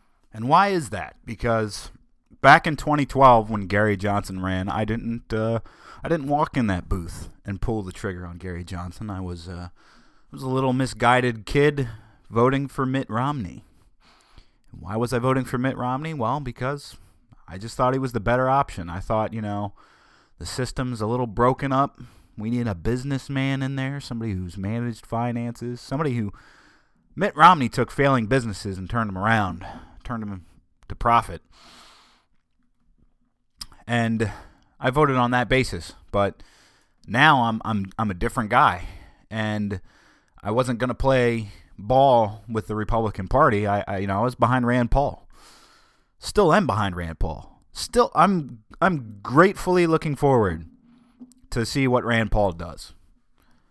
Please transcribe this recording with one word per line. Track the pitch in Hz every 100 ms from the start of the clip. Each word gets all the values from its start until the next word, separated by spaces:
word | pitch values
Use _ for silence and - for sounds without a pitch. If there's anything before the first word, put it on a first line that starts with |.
| _ _ _
And | 110 120
why | 165 202
is | 185 117
that? | 95 71 -
Because | - 113 120 113 107 - - - _ _ _ -
back | 135 160 165
in | 147
twenty | 151 147 131
twelve, | 135 135 117 107
when | 107 95
Gary | 101 107 101
Johnson | 101 101 98 95
ran, | 92 92 98
I | -
didn't, | 107 117 117 117 -
uh, | 110 110 117 - - - -
I | -
didn't | 165 135
walk | 151 160 139
in | 113
that | 90 -
booth | 95 82 - - -
and | - 98
pull | - 110
the | 92
trigger | - 101 90 87
on | 85
Gary | 92 87
Johnson. | 87 90 90 - 107
I | 95
was, | 92 87 85
uh, | 87 87
I | - _ _ _ _ _ 143
was |
a | 131
little | 131 131
misguided | 127 127 110 120 127 123 113 101
kid | 143 147 143 120 113 - _ -
voting | 110 127 135 139
for | - 131
Mitt | 135 131
Romney. | 110 135 147 92 - - _ _ _ _ _ _ - - _ _
Why | - -
was | 110 120
I | 123
voting | 127 131
for | 127 123
Mitt | 131 123
Romney? | 123 131 160
Well, | 156 113 143
because | 131 - 127 143 - - - _ _ - -
I | 90
just | 113 -
thought | 127
he | 135
was | 131
the | 113
better | 101 123 131
option. | 139 139 - 85
I | 87
thought, | - 110 107
you | 110
know, | 104 101 101 - _ _ _ _ _ -
the | 87
system's | - 123 - 127 117
a | 107
little | 123 123
broken | 101 123 131 139
up. | 135 139 - 123 - _ -
We | 107
need | 120 117
a | 87
businessman | 95 127 135 135 - 139 135 135
in | 135
there, | 135 135 139
somebody | - 117 113
who's | 92 90 90
managed | 95 117 120 110
finances, | - 117 120 117 120 117 120 120
somebody | - 139 156
who, | 120 104 - - - _ _ _ _ _ -
Mitt | 196 -
Romney | 165 180 120
took | - 117
failing | - 139 131 104
businesses | 131 117 98 101 95
and | 92
turned | 120 107
them | 92
around, | 104 113 95 90 - - - -
turned | - 120
them | 104 92 - _ _ _ -
to |
profit. | - 120 117 104 85 _ _ - - - - _ _ _ _ _ _ _ _ _ _ _ _ _ _ _ - - - -
And | 120 113 113 107 - - _ _ -
I | 127
voted | 131 147 131
on | 120
that | 123 120
basis, | 131 120 90 - - -
but | 101 101 - - _ _ _ _ _ -
now | 120 156 139
I'm, | 117 113
I'm, | - 107 95 -
I'm | 107
a |
different | 90 117 - 107
guy, | 120 139 90 - - - _ -
and | 110 107 107 104 95 - _ _ _ _ -
I | -
wasn't | 113 127 113
gonna | 127
play | 117 135 135 120 117 101 - - -
ball | 101 131 139 120 104 107 -
with | 110 -
the | 107
Republican | 104 117 110 101 92
Party. | 131 151 104 104
I, | 101 -
I, | 98
you | 98
know, | 98
I |
was | 123
behind | 120 117 127 120
Rand | 123 117
Paul. | 139 139 - - - - - - _ _ _ _ _
Still | - - 180
am | 190 151
behind | 101 98 90
Rand | 85 82
Paul. | 85 80 - - _
Still, | - - 233 240
I'm, | - 175 185 131 117 - -
I'm | 175 160 110 104
gratefully | - 131 190 190 185 180 170
looking | 160 156
forward | 139 143 127 101 82 82 - _ _ _ - - _ -
to | 123 113
see | 143 131
what | 123
Rand | 113 117 107
Paul | 107 101
does. | 85 85 - - - _ _ _ _ _ _ _